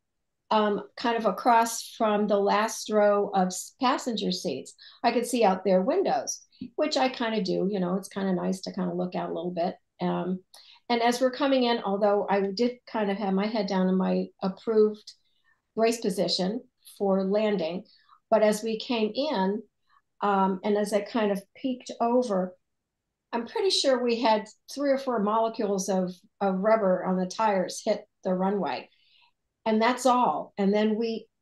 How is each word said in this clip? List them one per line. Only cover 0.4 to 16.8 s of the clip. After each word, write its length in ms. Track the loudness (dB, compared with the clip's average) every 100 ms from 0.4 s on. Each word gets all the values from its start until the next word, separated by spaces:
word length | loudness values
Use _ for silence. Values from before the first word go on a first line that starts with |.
| 0
um, 340 | 2 2 0 -6 -4
kind 220 | -2 0
of 80 | 0
across 680 | 0 4 4 4 -4 -10 -2
from 300 | 0 2 2
the 120 | 2
last 500 | 2 2 0 -4 -2
row 400 | 4 4 4 2
of 140 | 0 0
s-, 260 | -2 -12 -2
passenger 500 | 0 0 -2 -4 -4
seats, 420 | -4 -4 -6 -10 -20 -20 -4
I 80 | 0
could 140 | 0 0
see 180 | 4
out 220 | 4 4 2
their 160 | 2
windows, 600 | 2 0 0 -2 -4 -10 _ -18 -8 -4
which 200 | -2 0
I 140 | -2
kinda 320 | 0 -2 -2
do, 240 | -2 0 0
you 100 | 0
know, 160 | 0 -2
it's 120 | -4
kinda 240 | -4 -2
nice 280 | 0 -2 -4
to 120 | -6
kinda 200 | -6 -4
look 200 | -4 -4 -6
out 140 | -6
a 40 |
little 180 | -6 -6
bit. 240 | -4 -4 -6 _ -6
Um, 380 | -4 -2 -4 -6 -10 -20 -20 -12 -2
and 120 | 0
as 180 | 2 2
we're 120 | 0
coming 320 | 0 2 2
in, 160 | 2 0
although 480 | -2 0 2 2 2
I 120 | 0
did 360 | 0 0 -2 -2 -8
kind 220 | -4 -2
of 60 | -2
have 160 | 0
my 140 | 0 0
head 200 | -2 -2
down 220 | 0 2
in 60 | 2
my 300 | 0 0 -4 _
approved 720 | -6 -4 0 4 4 0 -14 -20 _ _ _ _ _ 0
brace 240 | 0 0
position 640 | -2 -2 -2 -2 -2 -4 -10 _